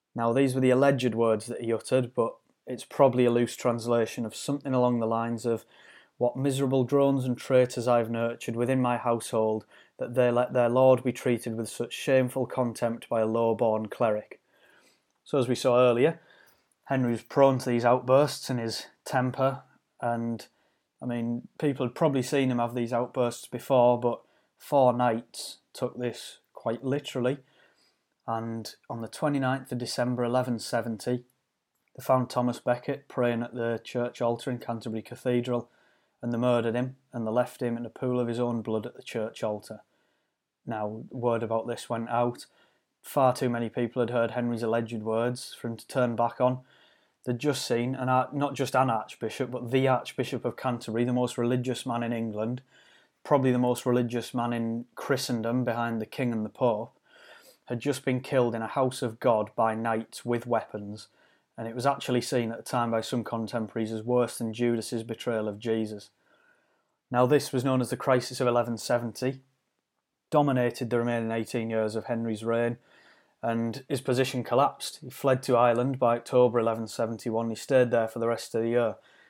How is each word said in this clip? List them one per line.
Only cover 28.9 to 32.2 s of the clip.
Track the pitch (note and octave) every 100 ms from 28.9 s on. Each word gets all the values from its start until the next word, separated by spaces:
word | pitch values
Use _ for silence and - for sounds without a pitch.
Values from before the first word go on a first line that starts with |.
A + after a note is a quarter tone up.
| A#2+
the | A2+
twenty-ninth | - D3+ C#3+ C3 C3+ -
of | B2
December | A#2+ - B2 B2
eleven | A#2+ B2 B2+ A#2
seventy, | - A#2+ A2+ A2 - B2 - _ _ _ _ _ _ -
they |
found | - C3